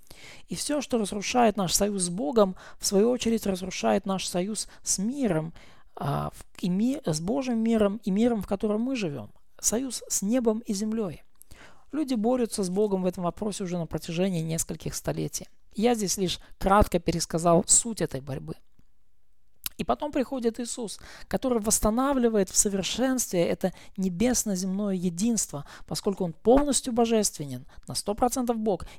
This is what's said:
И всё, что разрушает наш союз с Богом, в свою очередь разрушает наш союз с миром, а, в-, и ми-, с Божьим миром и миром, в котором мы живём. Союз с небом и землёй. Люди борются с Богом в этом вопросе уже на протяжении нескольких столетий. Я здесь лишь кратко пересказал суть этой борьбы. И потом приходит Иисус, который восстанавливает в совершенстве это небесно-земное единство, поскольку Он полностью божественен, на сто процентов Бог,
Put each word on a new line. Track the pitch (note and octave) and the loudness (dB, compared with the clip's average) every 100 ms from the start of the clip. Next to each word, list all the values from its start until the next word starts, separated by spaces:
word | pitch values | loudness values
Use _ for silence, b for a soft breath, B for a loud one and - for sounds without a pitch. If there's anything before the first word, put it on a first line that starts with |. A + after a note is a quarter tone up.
| B B B B - | B B B B -10
И | - | -6
всё, | - D4 | -2 -2
что | - A#3 | 0 -2
разрушает | G#3 G#3 G3 B3 A#3 G#3+ | -2 -4 0 4 4 4
наш | F3+ | 0
союз | - G3+ G3+ | 2 2 2
с | F3+ | 0
Богом, | F3 C#4 A#3 G3 F#3 B B | 0 2 4 4 2 B B
в | - | 0
свою | G3 A3+ | 4 4
очередь | B3 A#3 A3+ G#3 | 2 0 0 0
разрушает | F#3 F#3 - A3+ G#3 G3 | -2 -4 -2 2 2 0
наш | F#3+ - | -4 -2
союз | F3+ F#3 G#3+ - B | -2 -2 -4 -8 B
с | - - | -4 -2
миром, | G3+ C#4+ B3 D#3+ D#3+ b b b - - | 0 0 0 2 -2 b b b -18 -6
а, | - C#3+ D3 | -2 -2 -4
в-, | - - - | -8 -16 -6
и | G3 | -2
ми-, | F3+ A#3 C#4 - | 0 0 0 -2
с | D#3 | -2
Божьим | E3+ C4+ B3+ A#3 | -2 -2 0 0
миром | A3+ A3+ G#3 G#3 | 2 4 4 2
и | - | -2
миром, | F#3+ A#3+ A3+ | 2 2 2
в | - | -2
котором | G3 A3 G#3 | -2 0 0
мы | A#3+ C4 | -2 -2
живём. | F#3+ C#3 G#2 - - - | -4 -6 -12 -18 -20 -6
Союз | - G#3+ C4+ - - | -2 0 -2 -8 -6
с | - | -4
небом | G3 B3+ A#3 A3 | 0 2 2 0
и | - | -2
землёй. | G3 A3 A3 G3+ C3 - - B B B B B | -4 -2 -2 -4 -8 -16 -20 B B B B B
Люди | C#4 C#4+ | -4 -2
борются | B3+ G#3 B3+ A#3 - | 0 2 2 0 -2
с | F#3+ | -2
Богом | F#3 G#3+ F#3+ | 0 2 2
в | F#3 | 0
этом | F3 | 0
вопросе | F3 - G#3+ G3 | -2 -2 -4 -4
уже | F#3 F3 | -4 -4
на | D#3+ | -4
протяжении | D#3+ - E3 F#3+ F3 | -4 -4 0 0 0
нескольких | D#3+ D#3+ - E3 - - | -2 -2 -4 -6 -8 -6
столетий. | - D#3 D3+ - - - - - | -4 -4 -4 -6 -12 -18 -12 -2
Я | A3+ A#3+ | 2 2
здесь | G3 - | 0 -2
лишь | F3+ - b - | -2 -4 b -4
кратко | - G3 G3+ F3+ | 4 6 6 2
пересказал | E3+ E3 - E3 E3+ E3+ - | 0 -2 -2 0 4 4 6
суть | - A#3+ G#3+ | 4 2 -2
этой | E3 C3+ | -4 -4
борьбы. | C#3 C3+ D#3 D#3+ - - - - - - - - - - - - | -8 -8 -8 -12 -16 -20 -20 -20 -20 -20 -20 -20 -20 -16 -12 -6
И | |
потом | G#3+ - D4+ | -2 -2 -2
приходит | D4 B3 C4+ A#3 A3+ | -2 -2 -2 -2 -2
Иисус, | A#3+ - A3+ - B B B | -6 -8 -8 -10 B B B
который | - C4 A#3+ | -2 0 0
восстанавливает | G#3 - G#3+ A3+ C4+ C4+ A#3 A3 F#3+ | 2 2 2 2 2 2 4 4 2
в | - | 2
совершенстве | G#3+ G3 F#3+ - C4 C4 - F#3 | 0 0 -2 0 0 0 0 0
это | E3+ - F#3 B B - | 0 0 -2 B B -4
небесно-земное | F#3+ F3 A#3 A#3+ - F#3 F#3+ F#3+ G#3 | -2 2 2 2 0 -2 -2 -2 -2
единство, | F#3+ F3+ E3+ A3 A3+ - C#3+ C#3 B - | -2 -2 0 0 0 -2 -6 -12 B -8
поскольку | D#3+ - G3 F3 | -4 -2 -2 -4
Он | |
полностью | - - C4 D4 A#3 - | 0 6 6 6 2 2
божественен, | A#3 A#3 A3+ G3+ - D3 B2+ C#3 b - | 2 4 4 2 -2 -8 -10 -12 b -8
на | C3 | -6
сто | - | -4
процентов | G#3 B3 B3+ A#3+ A#3 | 0 0 2 0 0
Бог, | G#3+ F3+ B | 0 -2 B